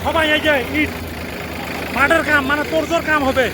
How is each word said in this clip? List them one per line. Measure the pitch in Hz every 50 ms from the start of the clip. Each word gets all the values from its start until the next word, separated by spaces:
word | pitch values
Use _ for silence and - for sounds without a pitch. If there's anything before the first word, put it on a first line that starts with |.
| -
সবাই | 269 302 330 311 302 302
এই | 311 -
যে | 311 294 269 240 - 277 302
ইট, | 302 - - - - - - - - - - - - - - - - - - - - - -
মাঠের | 233 277 285 330 320 285 277
কাম, | 302 285 269 262
মানে | 285 294 294 -
তোরজোর | 320 320 302 - 330 330 - 311
কাম | 302 302 277 262
হবে। | 262 269 247 196